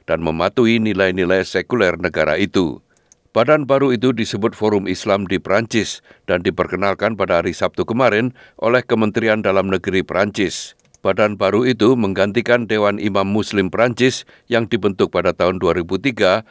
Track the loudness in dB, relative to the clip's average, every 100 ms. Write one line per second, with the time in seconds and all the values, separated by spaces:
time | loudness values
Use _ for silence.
0 | -4 -2 -2 0 0 2 2 2 0 2
1 | 0 2 2 0 0 -4 -2 0 0 0
2 | -4 0 0 0 0 0 0 -4 _ _
3 | _ _ _ 0 2 2 2 2 2 2
4 | 0 0 -4 -2 -4 0 0 0 0 -4
5 | -2 -2 0 -4 0 -2 0 -2 -2 -8
6 | _ _ -2 0 0 -2 -2 -2 -2 0
7 | -2 -2 0 0 0 -2 -4 -2 -2 0
8 | 2 2 0 -6 -18 -4 0 0 2 0
9 | 2 0 0 0 2 0 0 -2 0 -2
10 | 0 -2 -2 0 -2 -4 -12 -18 _ _
11 | -4 0 0 0 0 2 2 2 2 4
12 | 0 0 0 0 0 0 0 0 0 0
13 | -2 -2 0 -2 0 -2 0 0 0 2
14 | 0 0 -10 -20 -4 -2 0 -2 -2 0
15 | 0 0 0 0 0 0 0 0 -2 -4
16 | -4 0 2 0 -4